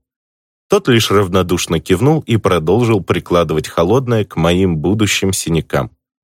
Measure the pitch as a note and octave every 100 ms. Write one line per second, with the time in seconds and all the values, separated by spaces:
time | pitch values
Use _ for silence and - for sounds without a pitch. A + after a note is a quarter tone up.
0 | _ _ _ _ _ _ _ G3+ G3 A#2
1 | - G2+ G2 F#2+ F2+ F2+ - E2+ - F2+
2 | B2+ D#3 - A2 G2 F2 D#2+ G#2 A#2+ A2
3 | E2 F2 - F2 E2 D#2 D2+ - E2+ B2
4 | B2 A2+ G2+ - E2 F2 F#2+ D#2+ F2 G#2+
5 | G#2 - F#2+ F#2 - E2 D2 C#2+ C2 -
6 | _ _